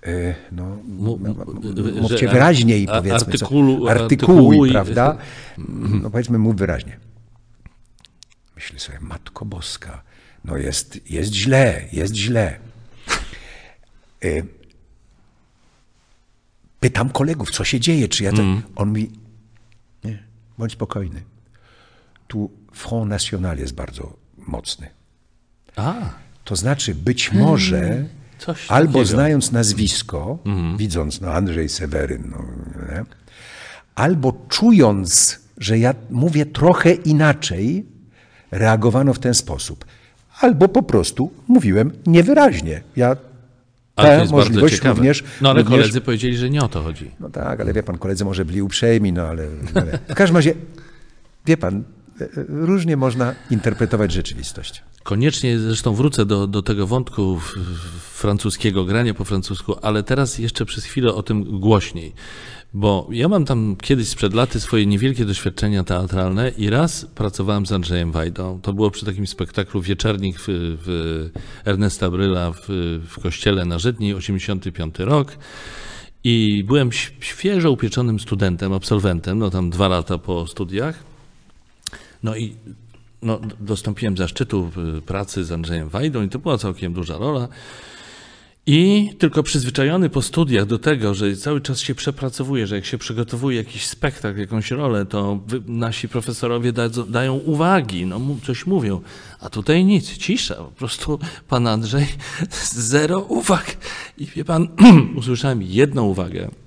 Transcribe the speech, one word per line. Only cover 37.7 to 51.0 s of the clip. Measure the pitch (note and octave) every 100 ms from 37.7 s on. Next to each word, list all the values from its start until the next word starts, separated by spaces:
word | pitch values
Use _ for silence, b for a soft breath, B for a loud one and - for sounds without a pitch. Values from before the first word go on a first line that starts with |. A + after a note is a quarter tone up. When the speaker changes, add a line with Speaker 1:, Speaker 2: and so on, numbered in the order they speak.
| F3 - - - b b b b
Speaker 1:
reagowano | F#2 A2 A2 A2+ A#2 C#3
w | B2+
ten | B2
sposób, | A#2+ - F2+ - - - b b b b -
albo | - D3+ F#3
po | -
prostu | - A2 - - C#3 - -
mówiłem | B3 A#2+ F#2+ C#3 - -
niewyraźnie. | E3+ F3+ C#4+ C#4+ G2+ D#2+ D#2 - -
Ja | A#2+ C3+ - - - _ _ _ _ -
Speaker 2:
Ale | D3
to | D3
Speaker 1:
tę |
Speaker 2:
jest | E3+
bardzo | C#3+ -
Speaker 1:
możliwość | G#2+ D3+ G#2
Speaker 2:
ciekawe. | C3+ A2+
Speaker 1:
również, | B2+ D3 B B
Speaker 2:
No, | C3+
ale | C3
Speaker 1:
również | A2 B2+
Speaker 2:
koledzy | G#2+ A#2+
powiedzieli, | A2 A#2 B2 A#2+
że | B2
nie | D3
o | B2
to | F2
chodzi. | D#2 E2 C#2 -
Speaker 1:
No | -
tak, | - - -
ale | A2
wie | A2
pan, | G2+ F2+
koledzy | F#2+ F#2+ G2+
może | F#2+ E2
byli | F#2
uprzejmi, | G2 - A#2 A2+ G#2
no | F2
ale, | D#2+ E2 D#2 D#2 - G3
ale... | D#3+ C#3+ -
w | D3+
każdym | G3 E3+
razie, | D3+ E3 - - B B